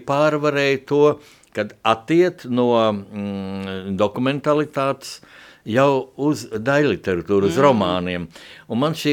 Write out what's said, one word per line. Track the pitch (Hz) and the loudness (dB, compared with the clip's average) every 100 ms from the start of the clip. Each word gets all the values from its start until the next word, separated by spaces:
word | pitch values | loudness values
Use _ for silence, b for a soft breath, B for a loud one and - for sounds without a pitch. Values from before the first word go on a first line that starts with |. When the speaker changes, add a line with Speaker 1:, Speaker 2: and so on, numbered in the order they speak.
Speaker 1:
pārvarēju | 123 143 151 151 147 143 139 135 | 0 0 2 0 0 0 0 -2
to, | - 143 147 147 b b b | 0 4 4 2 b b b
kad | - 104 - | -6 -6 -2
attiet | 110 113 - 165 180 - | 0 0 2 4 4 0
no, | 127 123 123 117 110 | -4 0 2 4 2
mm, | 104 95 104 101 98 95 98 95 95 95 98 | 0 -6 -8 -6 -6 -8 -8 -8 -8 -4 0
dokumentalitātes | 104 123 131 143 151 147 147 143 135 131 - - B B B B | 0 0 -2 -2 0 0 -2 -4 -4 -4 -10 -18 B B B B
jau | - 113 139 135 - - | -2 2 4 2 -2 -4
uz | 143 139 117 | -2 -2 -6
daļliteratūru, | 110 117 143 147 90 - 90 - 101 98 | -6 0 2 2 0 -2 -2 0 2 2
uz | - | 2
Speaker 2:
Mm. | |
Speaker 1:
romāniem. | 143 117 92 90 90 87 82 B B B B | 2 2 0 -2 -4 -8 -10 B B B B
Un | 113 | -2
man | 151 | -2
šī | 156 151 | -2 -2